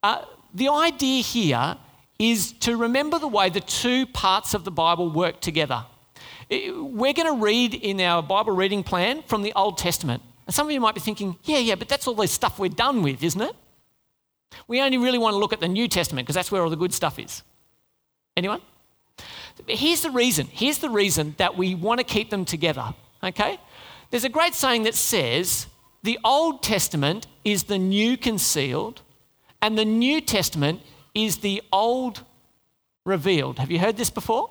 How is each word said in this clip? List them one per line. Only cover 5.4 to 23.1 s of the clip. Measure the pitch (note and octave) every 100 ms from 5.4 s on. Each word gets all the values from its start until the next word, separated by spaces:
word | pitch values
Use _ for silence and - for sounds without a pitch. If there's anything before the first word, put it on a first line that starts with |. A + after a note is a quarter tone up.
together. | - D#3 D3 B2 A#2 _ _ - - - -
I, | - -
we're | F#4 C#4 A#3 C4
gonna | D4 E4
read | C#4 G#3 A3+ B3
in | - G3+ G3
our | F3+ F3
Bible | D3+ G3 A3
reading | F#3 F#3+ G3+
plan | F#3 F3+ F#3 C#4+
from | - A3
the | G3+ -
Old | G3+ E3+
Testament. | F3 - D3+ A#2+ - _ -
And | F3+
some | D4+
of |
you | C#4+
might | A3+ G#3+
be |
thinking, | F#3+ G#3+ G3+ E3+
"Yeah, | - D4+
yeah, | A#3 F#3+
but | -
that's | C#4 -
all | A3
the | G3
stuff | - A#3 -
we're | F#3+
done | F3 A#3+ C4
with, | D3+ C3+
isn't | E3 E3
it?" | B3+ A#4+ _ _ _ _ _ _ _ _ _ - -
We | A#3+
only | C4+ C4
really | B3 B3
want | A3
to | G3+
look | G#3
at | -
the | E3
New | F#3+ A#3
Testament | F#3 E3 C#3 B2
'cause | D#3
that's | F3+
where | G3
all | E3
the | D#3
good | F3+
stuff | - D#3+ -
is. | - - - _ _ _ _ _ _ _ _ -
Anyone? | F#3 G#3 - _ _ _ _ - - - - - -
Here's | - D4 E4+
the | E4
reason. | B3+ B3 D#3+ C3
Here's | - B3+ D4+
the | D4+
reason | G#3+ G3+ E3 D3+ D3
that | F#3 F#3
we | F#3 F#3
want | G3 A#3+
to |
keep | A#3+ G#3 A3
them | G3+ F3+
together, | E3 E3 C3+ A#2+ - -